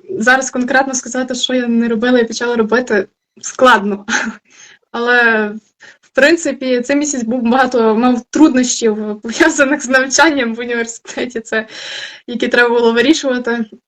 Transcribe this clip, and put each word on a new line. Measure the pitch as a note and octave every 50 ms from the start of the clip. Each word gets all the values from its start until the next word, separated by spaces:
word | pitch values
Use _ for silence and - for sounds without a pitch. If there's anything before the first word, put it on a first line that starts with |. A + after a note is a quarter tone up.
| - -
зараз | - - A3 A#3+ B3+ C4 C4 -
конкретно | - B3+ B3 B3 C#4 C4+ C#4 C#4 B3+
сказати, | B3+ - A#3+ A#3+ B3+ B3+ B3+ B3+
що | B3 - - B3+
я | B3+ A#3+ A#3+
не | A#3 A#3 A#3 A#3
робила | A#3 G#3+ A#3 B3+ B3+ B3
і | A#3 A3+
почала | A3+ - A#3+ A#3+ A#3+
робити, | A#3+ A3 G#3+ A3 B3 B3 - A3 G3+ F#3+ - _ _ _ _ _ -
складно. | - - - - C4 B3+ A#3 G#3 G3 G#3 G#3 G#3 - - A3+ C4+ - A3+ - - _ _
<laughs> | _ - - - - _ _ _
Але, | - A#3 A#3 A#3+ B3 A#3+ A#3+ A#3 A3+ G#3+ G#3+ G#3 G#3+ A3 - _ _ _ - - - _
в | _ _ _
принципі, | C4 C4 D4+ E4+ E4 - D4 B3 A#3+ C4+ B3+ B3+ A#3+
цей | A#3+ - C#4+
місяць | C#4+ D4 D4 - B3+ A3+
був | A3 A#3+ C4
багато, | A3+ A3+ B3 C4 B3+ B3+ B3+ B3 A3+ A3 G#3+
мав | G#3+ B3 B3+ B3 A#3 - -
труднощів, | - - D4+ D#4 B3 B3+ B3+ B3 - - A#3 A3+ G#3 G#3+ G#3+ G#3+ G#3 G#3
пов'язаних | - A#3 A3 - D#4+ D#4+ D#4+ - C#4 C4 D4 C#4+
з | - A#3+
навчанням | C4 C4 C4 C4+ - - C#4+ D#4+ D4 C#4 A#3+ A3+ A3+
в | A3+
університеті, | B3 A#3+ A#3+ A#3 A#3 A3+ - - - - - A#3 B3 B3 - A#3
це, | A3 - A3+ A3 G#3+ - - - - - - - - - - - - -
які | A#3+ A3+ B3+ A#3+
треба | - B3 A#3+ A#3+
було | A#3 A#3+ A#3+ A3+ A3+
вирішувати. | A#3 A#3 C#4 D#4+ - - C#4 B3+ B3 B3 A#3 A#3 A#3 A3 - - - _